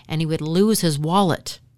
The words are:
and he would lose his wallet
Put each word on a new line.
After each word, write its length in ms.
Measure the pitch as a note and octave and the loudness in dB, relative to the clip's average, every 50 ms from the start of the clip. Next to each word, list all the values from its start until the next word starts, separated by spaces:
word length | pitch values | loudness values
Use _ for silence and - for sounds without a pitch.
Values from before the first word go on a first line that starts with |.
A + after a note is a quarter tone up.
| - - | -12 -8
and 120 | D#3+ D#3 | -4 -4
he 60 | E3 | -2
would 140 | D#3 D#3+ D#3 | -2 -2 -4
lose 400 | D3 D#3 E3 F3+ G3+ A3 A3 G3+ | -4 -2 2 2 4 4 2 2
his 180 | F#3 E3 D3 C#3+ | 0 0 -2 -2
wallet 640 | D3+ D#3 F3 G3+ G3+ F3 B2+ - - - - - - _ _ | -2 0 2 2 2 2 0 -2 -6 -12 -16 -16 -18 _ _